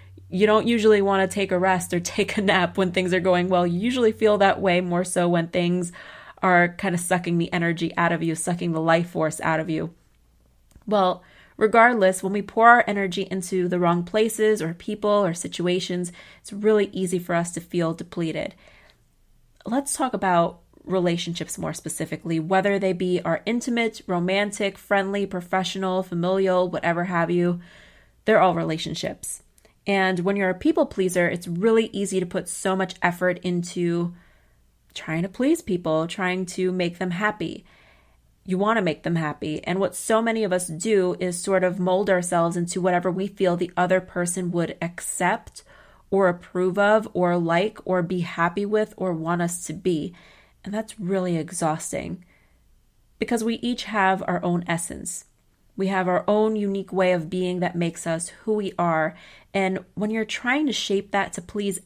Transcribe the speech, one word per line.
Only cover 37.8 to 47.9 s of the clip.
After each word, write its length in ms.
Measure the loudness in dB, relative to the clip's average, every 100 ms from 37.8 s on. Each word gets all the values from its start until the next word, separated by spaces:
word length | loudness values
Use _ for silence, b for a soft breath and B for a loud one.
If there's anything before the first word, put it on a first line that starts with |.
| b b b b _ _ -6
You 120 | -2
want 200 | 0 2
to 40 |
make 220 | 0 -2
them 140 | -2 -2
happy. 440 | -2 -4 -6 -6 -4
And 140 | -2
what 140 | -2
so 280 | -2 0 0
many 240 | 2 0 0
of 80 |
us 140 | -2 -4
do 500 | -6 0 2 2 0
is 180 | -4 -4
sort 280 | -2 2 2
of 160 | 0
mold 280 | 0 2 2
ourselves 460 | 0 2 0 2 0
into 240 | -4 -2
whatever 320 | 0 2 0
we 160 | -2 -4
feel 300 | 0 0 2
the 160 | -2 -2
other 240 | 2 2
person 520 | 0 -4 -4 -2 -2
would 260 | -2 -2 -4
accept 840 | -8 -8 -8 -2 0 0 -4 -20 B B B B _
or 200 | 2 2
approve 500 | 2 -4 -2 0 2
of 300 | 4 4 2
or 240 | 0 2 2
like 400 | 2 2 0 -4
or 180 | -2